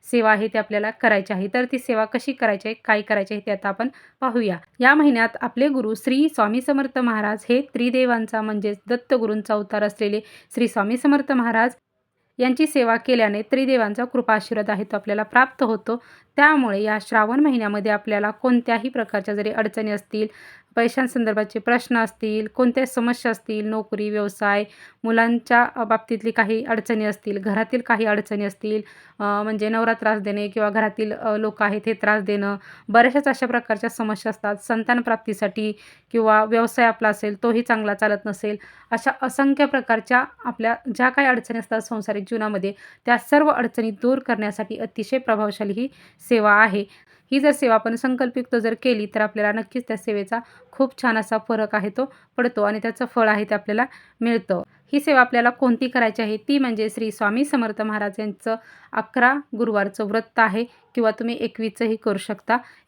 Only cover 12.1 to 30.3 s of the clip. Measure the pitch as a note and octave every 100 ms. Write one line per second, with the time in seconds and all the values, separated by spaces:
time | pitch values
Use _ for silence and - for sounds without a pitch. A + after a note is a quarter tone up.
12.1 | _ _ - B3 B3+ D#4 C#4+ A#3 A3+ A#3
13.1 | A#3+ G#3+ G#3 A3 C4 C4+ B3+ G#3 G#3 B3
14.1 | B3 A#3+ G#3+ - A3 G#3 G3+ G#3 G3+ G#3
15.1 | G#3 G#3+ B3 C4 - A#3 A3 - A#3+ -
16.1 | - _ - D4 D4+ A#3+ G3 G#3+ G#3+ -
17.1 | A3+ G#3+ C4 D4+ B3 G#3+ G#3 G#3 G#3 A3
18.1 | G#3 G#3 G#3+ B3+ A#3+ A#3+ A3+ B3 B3 A3
19.1 | G#3 G3 G#3 G#3 G#3+ G#3+ A3+ G#3+ G#3 -
20.1 | G#3+ G#3+ - - - _ - A#3 C4+ B3+
21.1 | C4 A3 G#3+ G#3+ A3 A#3+ A#3+ A#3+ A#3+ A3+
22.1 | - A3 G#3+ G#3+ - B3 A#3+ B3+ - A#3+
23.1 | A#3+ A#3+ A3 - G#3+ G#3+ A3 G#3+ G#3 G#3
24.1 | G#3 G3+ G3+ G#3 G3+ G#3 - - _ A3+
25.1 | A3+ A#3 A#3+ - A#3+ A#3+ - A3 A3 -
26.1 | A3+ A3 A3+ G#3 A3+ A#3+ A3 G#3+ A3 G#3+
27.1 | G3+ - G3+ G3+ G3 A3 B3+ A#3+ A3 A3
28.1 | G#3 G3+ G#3 G3+ G3 G#3+ G#3+ G#3 - -
29.1 | - G#3 G3+ G#3+ G#3+ G#3+ A3+ A3+ A3+ A3
30.1 | G#3+ G3+